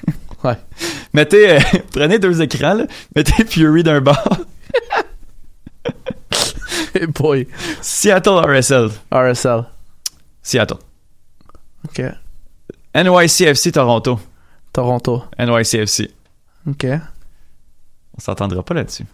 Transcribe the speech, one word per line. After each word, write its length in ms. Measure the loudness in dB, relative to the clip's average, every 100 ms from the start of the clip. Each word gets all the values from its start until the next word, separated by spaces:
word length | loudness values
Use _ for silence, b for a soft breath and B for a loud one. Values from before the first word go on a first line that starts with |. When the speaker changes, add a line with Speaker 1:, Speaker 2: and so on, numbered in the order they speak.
| -8
Speaker 1:
<laughs> 300 | -6 -12 -6
Speaker 2:
Ouais. 100 | -4 -4 -10 B B B B
Speaker 1:
mettez, 440 | 2 6 6 8 6
euh, 20 | 4 2
<laughs> 160 | -2
prenez 280 | -2 2 2
deux 220 | 2 2
écrans, 320 | 0 0 0 0
là. 100 | -2 B B -2
Mettez 280 | 2 2 2
Fury 360 | 2 4 4
d'un 180 | 4 2
bord. 220 | 4 2
<laughs> 880 | 2 -2 -4 -16 -4 -4 -2 -6 -6 -12 -18 -18 -20 -20 -20 -12 -10 -10 -12 -14 -6 -4 -4 -6 -8 -8 -6
Speaker 2:
Hey 140 | -4 -4
boy. 400 | -2 0 0 -4 B -10 -10
Speaker 1:
Seattle, 600 | -8 -2 2 4 4 4 4
R 80 | 2
S 160 | 4
L. 180 | 2 0 -4 -2
Speaker 2:
R 160 | 0 2
S 180 | 0 0
L. 180 | -2 -4 -14 -20 -16 -16 -16 -20 _
Speaker 1:
Seattle. 340 | -4 -2 -2 -4 -14 _ _ -20 -20 -20 -20 -20 -20 -18 -14
Speaker 2:
OK. 140 | -10 -10 -10 -16 -16 -20 -20 -20 -20 -4
Speaker 1:
N 140 | 0 4
Y 220 | 4 4
C 240 | 4 4
F 40 | 2
C 140 | 0
Toronto. 480 | 2 2 2 0 -4 b b b b -8
Speaker 2:
Toronto. 500 | -4 -2 -2 -2 -4 -6 -6
Speaker 1:
N 120 | 0
Y 160 | 0 0
C 200 | -2 -2
F 40 |
C. 220 | -4 -6 -10 _ _ _ _ -10
Speaker 2:
OK. 160 | -6 -4 -4 -6 -16 -18 -20 -20 -20 -20 -20 -20 -20 _ -14
Speaker 1:
On 40 |
s'entendra 420 | -10 -6 -4 -4
pas 100 | -4
là-dessus. 320 | -4 -4 -10 -16